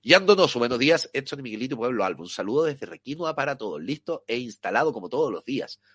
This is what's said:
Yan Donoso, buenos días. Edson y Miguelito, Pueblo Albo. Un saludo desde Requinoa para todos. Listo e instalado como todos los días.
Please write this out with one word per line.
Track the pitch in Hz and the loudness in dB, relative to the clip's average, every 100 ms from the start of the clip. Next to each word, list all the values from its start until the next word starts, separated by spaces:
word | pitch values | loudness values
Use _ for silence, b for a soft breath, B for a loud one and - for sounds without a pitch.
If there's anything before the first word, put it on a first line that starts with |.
Yan | 113 180 190 | 6 6 8
Donoso, | 202 160 123 | 6 6 4
buenos | 120 123 | 0 2
días. | 139 160 - | 4 4 2
Edson | 139 135 139 | -6 -6 -10
y | |
Miguelito, | 127 107 131 123 | -8 -6 -6 -2
Pueblo | 120 120 | -2 0
Albo. | 95 80 | -2 -4
Un | 85 | -10
saludo | - 98 135 160 | -6 -2 0 0
desde | 139 92 | -2 -12
Requinoa | 80 - 156 160 151 | -12 -12 -6 -6 -2
para | 139 135 | -4 -4
todos. | 107 76 | -6 -6
Listo | 87 151 - 160 - | -6 -6 -6 -8 -4
e | 120 | -4
instalado | 123 101 95 107 156 | -4 -8 -2 2 2
como | 120 87 | -2 -6
todos | 127 151 | -2 0
los | 87 | -2
días. | - 127 78 - _ | -4 -6 -6 -14 _